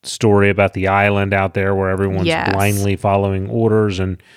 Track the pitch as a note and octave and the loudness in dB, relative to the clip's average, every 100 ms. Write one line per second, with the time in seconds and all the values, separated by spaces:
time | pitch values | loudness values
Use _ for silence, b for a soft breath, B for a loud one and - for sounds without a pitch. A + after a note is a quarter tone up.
0 | - - A2+ G2+ G2+ G2 G2 G2 F#2+ G2 | -14 -2 2 4 4 4 0 0 0 2
1 | G2+ G2+ G2 G2 F#2+ G2+ G2 G2 F#2+ F#2+ | 2 2 0 0 0 -2 -2 0 -2 -2
2 | G2 F2+ F2+ D#3+ - G2 G2+ G2+ G2+ F#2+ | -2 -2 -2 -2 -2 0 0 0 -2 -2
3 | G2+ G2 G2 F#2+ G2 A#2 A2+ G#2+ G#2+ F#2 | 0 0 0 -2 -4 -2 0 2 0 -2
4 | F#2+ F#2 b | -4 -6 b